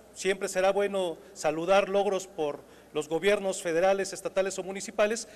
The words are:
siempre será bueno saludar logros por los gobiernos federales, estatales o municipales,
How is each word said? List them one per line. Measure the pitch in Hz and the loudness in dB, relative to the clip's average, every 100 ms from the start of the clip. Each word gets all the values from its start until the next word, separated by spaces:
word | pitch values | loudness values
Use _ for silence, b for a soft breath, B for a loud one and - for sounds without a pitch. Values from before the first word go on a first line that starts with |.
| - | -20
siempre | - 185 190 190 | -6 -4 -2 -2
será | 185 190 | 0 2
bueno | 196 202 196 180 160 B | 2 0 0 -2 -4 B
saludar | - 160 156 170 196 196 | -4 -2 -2 4 4 4
logros | 196 202 190 - | 2 2 0 -4
por | - 151 143 - B B | -4 -4 -4 -12 B B
los | 151 156 | -8 -4
gobiernos | 165 190 208 196 180 | 0 2 2 0 -4
federales, | 175 165 190 196 190 | -2 2 4 2 -2
estatales | 165 165 - 190 185 | -6 -4 -2 -2 -2
o | |
municipales, | 180 196 190 208 208 226 - | -8 -8 -8 0 0 0 -8